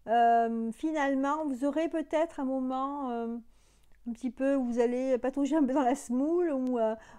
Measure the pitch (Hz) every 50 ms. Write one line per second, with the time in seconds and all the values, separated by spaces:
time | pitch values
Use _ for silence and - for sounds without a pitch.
0 | _ - 220 240 233 233 233 233 233 226 226 226 226 226 220 - - 320 311 311
1 | 277 277 277 262 269 277 294 311 320 302 262 226 262 285 277 311 320 330 330 330
2 | 302 - - 302 320 330 - - 277 262 262 262 262 254 262 262 269 277 285 285
3 | 277 254 240 233 233 233 233 240 226 - - _ _ _ _ _ _ _ - _
4 | - 240 233 - - 254 226 - 262 269 277 277 254 240 233 240 240 240 247 247
5 | 262 262 262 240 - 254 269 277 285 262 294 320 294 247 262 302 269 240 269 277
6 | - - 233 254 277 311 339 349 359 330 285 262 254 254 254 240 220 220 220 -
7 | - - -